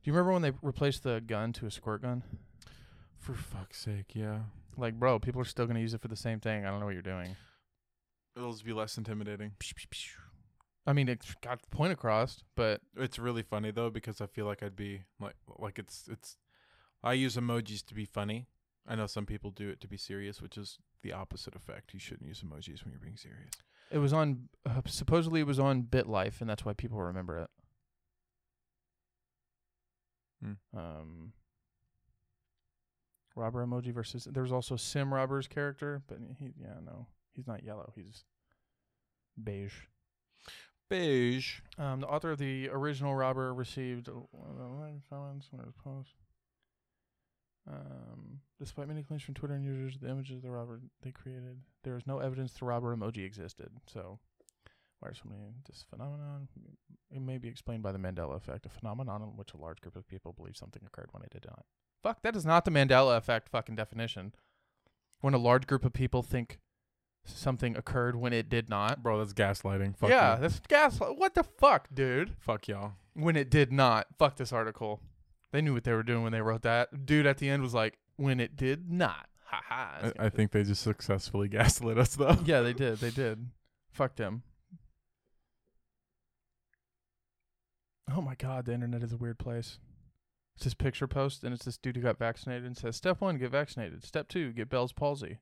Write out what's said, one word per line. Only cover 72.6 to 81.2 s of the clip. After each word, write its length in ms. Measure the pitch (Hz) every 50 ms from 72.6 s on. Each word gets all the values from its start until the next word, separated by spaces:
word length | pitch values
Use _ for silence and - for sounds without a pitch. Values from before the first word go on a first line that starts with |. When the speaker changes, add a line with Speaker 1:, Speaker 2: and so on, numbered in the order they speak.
| -
Speaker 2:
y'all. 260 | - 101 98 101 104 101 - _ _ _
Speaker 1:
When 220 | 160 151 170 165
it 160 | 151 139 123
did 200 | 127 151 143 120
not. 360 | 135 139 135 123 113 110 98 _ -
Fuck 200 | - 156 139 -
this 140 | - 135 110 127
article. 480 | 117 110 110 107 - 117 107 107 107 - - - _ - _ - _ _ _
They 100 | - 143
knew 120 | 156 151 135
what 100 | 120 117
they 100 | - 117
were 100 | 110 113
doing 200 | 120 120 117 113
when 80 | 113
they 100 | 113 113
wrote 200 | 107 110 110 113
that. 440 | 113 117 117 120 123 - - 139 135
Dude 200 | 127 151 151 147
at 120 | 143 139 139
the 100 | 143 139
end 140 | 139 143 131
was 100 | 123 117
like, 240 | 117 110 110 - _ _ _ _
"When 220 | - 139 139 131 127
it 160 | 120 - -
did 340 | 143 139 131 139 160 180 175
not." 360 | 170 180 175 110 85 71 - - _ _ _
Ha 160 | - - - -
ha. 280 | - 120 123 123 87 67
It's 80 | 76 92
Speaker 2:
I, 40 | 113
Speaker 1:
gonna 140 | - 107 113
Speaker 2:
I 20 | 107
Speaker 1:
be 60 | -
Speaker 2:
think 160 | - 107 104
they 120 | - 107 104
just 180 | 101 101 - -
successfully 640 | 110 104 - - - 101 92